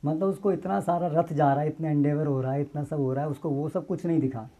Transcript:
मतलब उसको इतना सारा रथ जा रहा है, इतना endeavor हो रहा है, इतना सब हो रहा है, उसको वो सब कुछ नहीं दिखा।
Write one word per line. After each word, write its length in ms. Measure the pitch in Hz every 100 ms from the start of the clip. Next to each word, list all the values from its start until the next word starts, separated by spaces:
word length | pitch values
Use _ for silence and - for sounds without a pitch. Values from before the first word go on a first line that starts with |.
मतलब 240 | 143 160 190
उसको 240 | 190 208
इतना 280 | 170 185 196
सारा 400 | 180 170 175 151
रथ 120 | 170
जा 200 | 151 143
रहा 100 | 139
है, 60 | 151
इतना 220 | 156 160
endeavor 360 | 147 143 147 151
हो 140 | 135
रहा 120 | 131
है, 80 | 139
इतना 240 | 143 147
सब 120 | 143 156
हो 160 | 135
रहा 120 | 131
है, 60 | 151
उसको 200 | 143 165
वो 180 | 139 151
सब 180 | 180 -
कुछ 200 | 165 170
नहीं 140 | 165
दिखा। 280 | 131 117 113